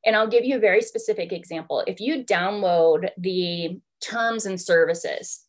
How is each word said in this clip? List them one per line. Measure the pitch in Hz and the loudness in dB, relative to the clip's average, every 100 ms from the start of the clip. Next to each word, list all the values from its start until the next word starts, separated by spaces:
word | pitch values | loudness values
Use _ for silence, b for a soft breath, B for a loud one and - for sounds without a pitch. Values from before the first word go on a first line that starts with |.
| 220 | 2
And | 214 | 2
I'll | 220 | 2
give | 233 254 | 2 2
you | 262 | 2
a | |
very | 208 196 | 4 4
specific | 226 226 226 208 170 | 0 -6 -4 -4 -4
example. | 170 - 165 160 143 - | -8 -8 -12 -4 -4 -4
If | 185 | -4
you | 220 311 | -4 -4
download | 247 185 180 208 190 175 165 156 185 - | -2 0 0 0 2 4 6 4 0 -4
the | 180 185 175 170 165 185 _ _ | -4 -2 -2 -4 -6 -8 _ _
terms | - 226 226 226 208 | -8 -4 -2 -2 -4
and | 185 | -6
services | - 170 160 170 - - - - | 2 4 4 0 -4 -6 -6 -8